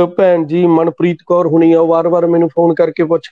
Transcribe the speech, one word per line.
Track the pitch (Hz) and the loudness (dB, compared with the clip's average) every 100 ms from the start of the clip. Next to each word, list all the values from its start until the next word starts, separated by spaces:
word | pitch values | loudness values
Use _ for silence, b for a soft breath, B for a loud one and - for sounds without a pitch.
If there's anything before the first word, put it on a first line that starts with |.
| 175 180 | 0 0
ਭੈਣ | 185 175 151 | 2 2 -2
ਜੀ | 170 175 | -2 2
ਮਨਪ੍ਰੀਤ | 165 165 160 175 165 - | 2 0 -2 -4 -4 -4
ਕੌਰ | 175 170 | -2 0
ਹੁਣੀ | 165 165 | 0 2
ਆ, | 165 | 2
ਉਹ | 165 | 2
ਵਾਰ-ਵਾਰ | 165 165 175 170 | 0 0 0 0
ਮੈਨੂੰ | 170 165 | 0 -2
ਫੋਨ | 170 170 | 0 -2
ਕਰਕੇ | 160 165 151 | 0 -2 -2
ਪੁੱਛ | 160 165 - | -2 -2 -4